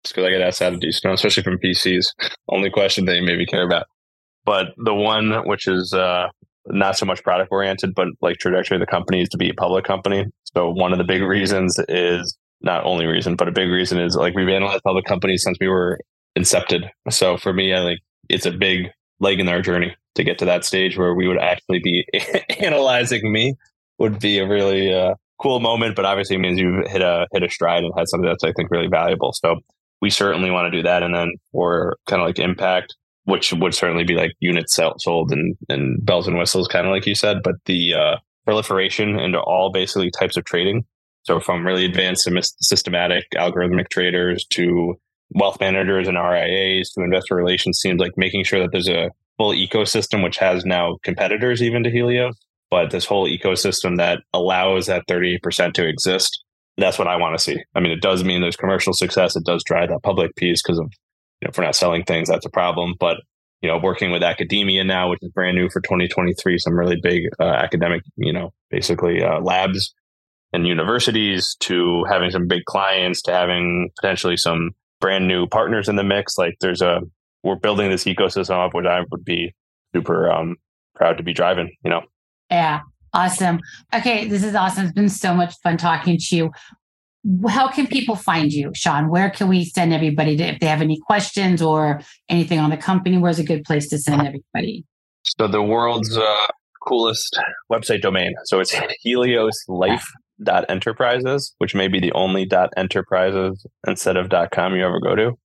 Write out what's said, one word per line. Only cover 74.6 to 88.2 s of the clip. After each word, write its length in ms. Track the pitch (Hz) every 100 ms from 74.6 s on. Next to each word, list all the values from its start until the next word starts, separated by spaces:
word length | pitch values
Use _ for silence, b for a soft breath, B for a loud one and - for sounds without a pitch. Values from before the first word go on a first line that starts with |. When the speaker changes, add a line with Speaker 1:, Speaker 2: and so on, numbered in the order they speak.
| 82 - _ _
Speaker 1:
brand 260 | 95 95 92
new 180 | 90 90
partners 420 | 110 104 110 101
in 60 | 101
the 60 |
mix. 320 | 98 101 98 -
Like, 200 | 87 -
there's 220 | 92 85
a, 180 | 90 87 85 _ _ _
we're 100 | 95
building 340 | 95 107 104 98
this 160 | 92
ecosystem 540 | 98 92 95 98 92 90 90
up, 80 |
which 100 | 87
I 160 | 90 90 87
would 120 | 90
be 300 | 87 85 87 _ _ _ _
super, 340 | 90 - 85 87
um, 260 | 82 82 87 _ _ _ -
proud 200 | 82 82
to 40 |
be 100 | 85
driving, 380 | 82 87 90 85 -
you 60 | 90
know? 120 | 85 - _ _ _ _
Speaker 2:
Yeah. 300 | 175 160 147 - _ _
Awesome. 460 | 180 185 185 185 170 B B _
Okay. 320 | 233 247 220 214
This 160 | 202
is 120 | 208 208
awesome. 280 | 185 196 185
It's 60 |
been 160 | 190 208
so 240 | 190 190
much 220 | 175 175 -
fun 140 | 175 165
talking 420 | 170 160 175 165
to 180 | - 170
you. 140 | 160 B B B _ _ _ _ 202 185 214
How 200 | 220 269
can 180 | 277 269
people 300 | 269 -
find 360 | 208